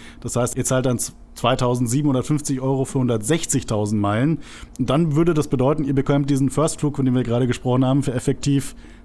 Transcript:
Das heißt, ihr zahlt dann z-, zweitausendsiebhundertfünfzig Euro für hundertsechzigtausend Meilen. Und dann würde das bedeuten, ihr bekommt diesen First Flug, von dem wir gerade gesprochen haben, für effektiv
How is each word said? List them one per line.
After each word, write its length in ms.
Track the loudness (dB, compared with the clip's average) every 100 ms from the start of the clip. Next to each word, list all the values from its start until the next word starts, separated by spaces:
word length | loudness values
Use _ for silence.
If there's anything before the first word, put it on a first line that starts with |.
| -18 -14
Das 160 | -6 -2
heißt, 200 | -2 -2
ihr 80 |
zahlt 220 | -2 0 0
dann 120 | -2
z-, 180 | -4 -10 -20
zweitausendsiebhundertfünfzig 1300 | -4 0 2 2 0 0 0 2 0 0 -2 -2 -2
Euro 240 | 0 0
für 160 | 0 0
hundertsechzigtausend 1000 | 0 0 0 -2 0 -2 0 -2 0 0
Meilen. 380 | 0 2 0 0 -6 -18 -12 -4
Und 120 | 0
dann 260 | 2 2 2
würde 180 | 2
das 140 | 2 0
bedeuten, 360 | 2 2 2
ihr 100 | 0
bekommt 360 | 0 2 2 2
diesen 200 | 2 2
First 280 | 2 0 0
Flug, 180 | -4 0
von 100 | 0
dem 80 |
wir 100 | 0
gerade 220 | 0 0 0
gesprochen 380 | 0 0 2
haben, 180 | 4 2
für 100 | 0
effektiv 640 | -2 -2 0 0 0 -2 -10 -18 -20